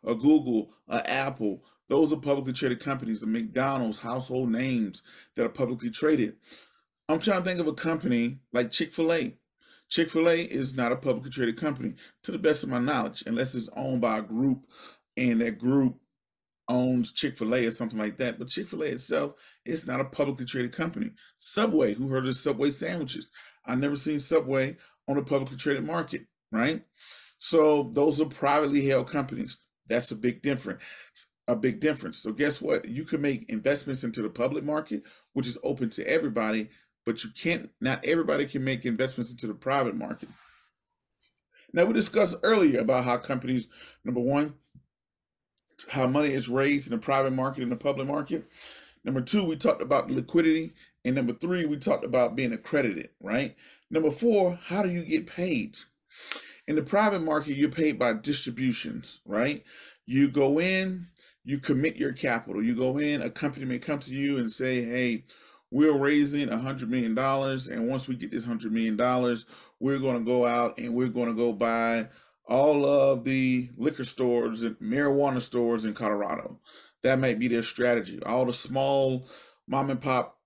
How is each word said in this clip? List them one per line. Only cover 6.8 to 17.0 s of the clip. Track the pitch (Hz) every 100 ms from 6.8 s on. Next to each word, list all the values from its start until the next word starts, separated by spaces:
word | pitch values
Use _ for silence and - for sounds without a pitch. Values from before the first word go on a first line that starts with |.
| _ _ -
I'm | 160
trying | 220 190
to |
think | 180 180
of | 156
a |
company | - 165 160 - 120 117 135 _
like | 123 117
Chick-fil-A. | - 156 - 160 165 131 - _ _ _ - _
Chick-fil-A | - 160 160 165 165
is | 170 131 131
not | 131 120
a | 123
publicly | 135 113 127
traded | 135 120 113
company, | 151 135 117 - - _
to | -
the | 104
best | 151 147
of | -
my | 123
knowledge, | 123 139 107 -
unless | - 117 131
it's | 127 110 -
owned | 135 127
by | 113 110
a |
group | 107 110 135 127 - - - - _ -
and | 123 113
that | 117 104
group | 123 139 131 - _ _ _ _ _ _ -
owns | 127 127 127